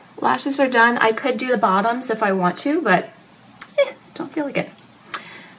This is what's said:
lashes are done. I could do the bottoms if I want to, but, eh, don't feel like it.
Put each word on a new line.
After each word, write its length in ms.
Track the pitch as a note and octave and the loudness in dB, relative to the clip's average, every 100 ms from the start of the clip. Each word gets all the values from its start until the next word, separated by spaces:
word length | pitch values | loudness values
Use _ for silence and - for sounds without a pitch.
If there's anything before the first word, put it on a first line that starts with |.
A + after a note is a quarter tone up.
| - - | -16 -2
lashes 400 | - B3+ C#4+ C#4 | 0 0 -2 0
are 80 | C4 | 2
done. 300 | A#3+ A#3 A#3+ | 6 4 4
I 140 | A3+ | 2
could 260 | A3+ C4+ A3+ | 2 -2 -2
do 100 | B3+ | -2
the 120 | A#3+ | 2
bottoms 500 | G#3 F#3+ A3 B3 B3+ | 2 2 0 -2 -4
if 140 | A3 | -2
I 80 | G#3 | 0
want 260 | F#3+ F3+ F3+ | 2 0 0
to, 220 | C#4 D#4+ | -2 0
but, 300 | A#3+ F3+ - - - - - - - - | 2 0 -2 -18 -20 -20 -20 -18 -6 -2
eh, 140 | C5+ - - - | -2 -4 -18 -12
don't 160 | E4 | -8
feel 140 | D#4+ C#4+ | -6 -4
like 120 | - | -6
it. 140 | - - - - - - - - - | -6 -14 -20 -20 -12 -12 -12 -20 -20